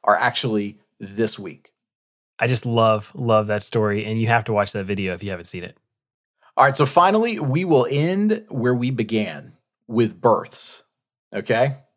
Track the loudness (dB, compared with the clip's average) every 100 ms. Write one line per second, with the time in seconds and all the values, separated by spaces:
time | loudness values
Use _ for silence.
0 | 2 2 2 -2 -2 -2 -4 -8 _ -18
1 | -10 -4 -4 -4 -12 -16 _ _ _ _
2 | _ _ _ -4 -2 -2 0 2 4 2
3 | -2 -6 0 2 2 -4 -4 -2 0 -2
4 | -4 -2 0 0 0 -2 -2 -4 -6 -4
5 | -4 -6 -8 -10 -10 -12 -14 -16 _ _
6 | _ _ _ _ _ 2 4 4 2 4
7 | 4 4 0 -2 -2 0 2 2 2 0
8 | 0 0 0 -2 -4 -4 0 0 -2 -2
9 | -2 -2 -2 -8 -16 -20 _ _ -6 0
10 | 0 2 2 2 0 -10 -12 -14 _ _
11 | _ _ _ -8 -2 2 0 -2 _